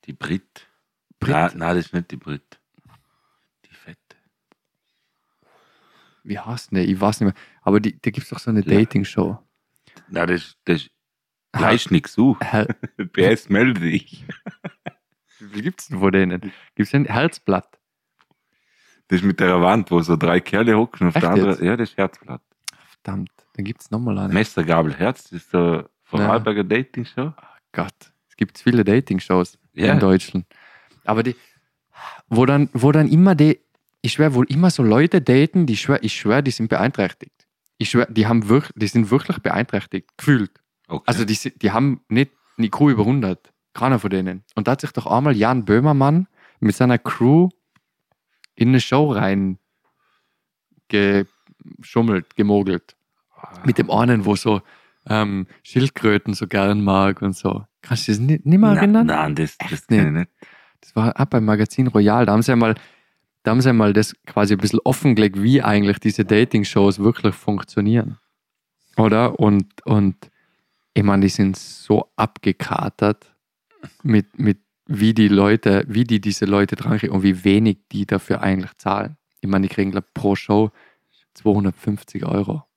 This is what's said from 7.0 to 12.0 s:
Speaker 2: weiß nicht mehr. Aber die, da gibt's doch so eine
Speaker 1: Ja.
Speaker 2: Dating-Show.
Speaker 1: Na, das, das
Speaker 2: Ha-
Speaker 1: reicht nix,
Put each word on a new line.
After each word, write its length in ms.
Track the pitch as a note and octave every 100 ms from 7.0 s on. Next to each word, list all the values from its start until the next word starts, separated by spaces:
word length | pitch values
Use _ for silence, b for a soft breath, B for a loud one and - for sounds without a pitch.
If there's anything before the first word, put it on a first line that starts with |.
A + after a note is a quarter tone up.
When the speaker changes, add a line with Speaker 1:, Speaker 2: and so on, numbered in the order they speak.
Speaker 2:
weiß 200 | G2+ G#2+
nicht 140 | G2+
mehr. 80 | b b b
Aber 180 | - G#2
die, 200 | G#2 -
da 100 | -
gibt's 200 | G#2+ -
doch 80 | A#2
so 120 | -
eine 100 | G#2+
Speaker 1:
Ja. 180 | G2 G2+
Speaker 2:
Dating-Show. 600 | A2 G#2 G2 - E2+ A2 _ _ _ _ b b _
Speaker 1:
Na, 180 | F2+ F2
das, 300 | F2+ - _
das 240 | - E2+ - _ _ _ _ _ _
Speaker 2:
Ha- 60 | -
Speaker 1:
reicht 300 | E2+ A2+ -
nix, 260 | F#2